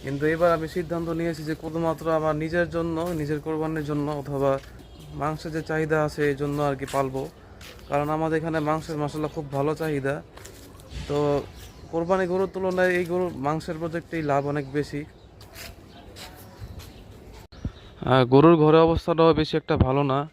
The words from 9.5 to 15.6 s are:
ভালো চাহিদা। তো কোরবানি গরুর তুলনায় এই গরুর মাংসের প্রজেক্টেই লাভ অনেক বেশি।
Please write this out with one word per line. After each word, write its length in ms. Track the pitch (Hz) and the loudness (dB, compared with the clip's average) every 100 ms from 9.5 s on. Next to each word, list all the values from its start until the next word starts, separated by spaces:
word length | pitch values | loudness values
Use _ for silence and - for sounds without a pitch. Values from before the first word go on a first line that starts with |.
| 139 | -2
ভালো 160 | 143 151 | 0 0
চাহিদা। 340 | 160 143 135 151 - - - - - - - - - | -2 -2 -2 -4 -8 -20 -18 -18 -20 -20 -14 -10 -4
তো 80 | 143 147 143 - - - - - | 0 2 0 -2 -16 -20 -18 -6
কোরবানি 320 | 165 170 190 180 | -4 0 2 2
গরুর 180 | 185 190 | 0 0
তুলনায় 380 | 185 190 185 185 180 | -2 -2 2 2 2
এই 60 | 170 | 0
গরুর 200 | 180 180 127 139 | 0 -2 -2 -2
মাংসের 300 | 160 156 156 | -2 -4 -6
প্রজেক্টেই 420 | 165 165 - 165 147 | -4 -6 -6 -4 0
লাভ 120 | 139 143 | 0 2
অনেক 140 | 147 135 143 | -4 -2 -4
বেশি। 240 | 139 143 156 - - - - - | -4 -8 -10 -18 -20 -20 -20 -16